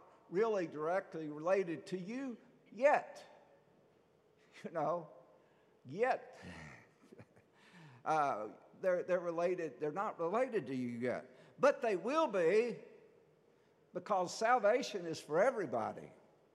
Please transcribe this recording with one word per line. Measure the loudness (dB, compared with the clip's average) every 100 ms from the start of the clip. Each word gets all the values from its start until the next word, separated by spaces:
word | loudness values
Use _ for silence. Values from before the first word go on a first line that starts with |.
| -10 -20 -4
really | 0 2 2 -2
directly | -2 0 0 -2 -8 -8
related | -4 2 2 2 -4 -6
to | -8
you | -6 -6 -6 -10 -14 -20 -18
yet." | 2 4 4 0 -14 -20
<laughs> | -20 -20 -20 _ _ _ _ _ _ _ _ _ -16
You | -8
know, | -2 0 -2 -4 -18 -20 -20 _ _ _ _ -12
yet. | -2 0 0 -4 -18
<laughs> | -16 -14 -16 -18 -20 _ -20 -20 -20 -20 _ _ -20 -20 -20 -12 -2
Uh, | 2 2 0 -4 -10 -20 -4
they're, | 0 0
they're | 2 0
related, | 0 0 0 0 -4 -4
they're | -4
not | -2 -4 -2
related | -2 0 0 -2 -2
to | -4
you | -4
yet. | -2 -2 -2 -6 -20 -20 0
But | 2 2
they | 0 -2
will | 0 2 2
be | 2 4 4 2 -2 -12 -20 -20 _ _ _ _ _ _ _ _
because | -8 0 0 0 0
salvation | 4 6 6 4 2 -4 -6
is | -6
for | 0 4
everybody. | 4 4 -2 -2 -2 -4 -12 -18 -20 _ _